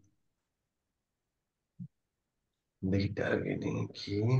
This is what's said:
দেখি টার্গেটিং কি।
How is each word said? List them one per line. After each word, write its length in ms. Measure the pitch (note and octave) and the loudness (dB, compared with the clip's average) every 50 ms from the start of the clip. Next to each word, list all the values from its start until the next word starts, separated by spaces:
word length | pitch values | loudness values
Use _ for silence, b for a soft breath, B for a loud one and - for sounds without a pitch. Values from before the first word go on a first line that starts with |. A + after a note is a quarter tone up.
| _ _ _ _ _ _ _ _ _ _ _ _ _ _ _ _ _ _ _ _ _ _ _ _ _ _ _ _ _ _ _ _ _ _ _ - F3 - - _ _ _ _ _ _ _ _ _ _ _ _ _ _ _ _ _ G2 | _ _ _ _ _ _ _ _ _ _ _ _ _ _ _ _ _ _ _ _ _ _ _ _ _ _ _ _ _ _ _ _ _ _ _ -16 -16 -16 -16 _ _ _ _ _ _ _ _ _ _ _ _ _ _ _ _ _ -2
দেখি 300 | F#2 F#2+ G2 G2+ - - | 0 2 2 2 2 0
টার্গেটিং 760 | - - - - - - G2 G2 - - - - - - - - | -2 0 0 0 0 0 -2 -2 -2 -2 -2 -2 -2 -4 -4 -6
কি। 200 | - - G2 G2+ G#2 G#2+ A#2+ C3 | -10 -6 -4 -2 0 2 4 4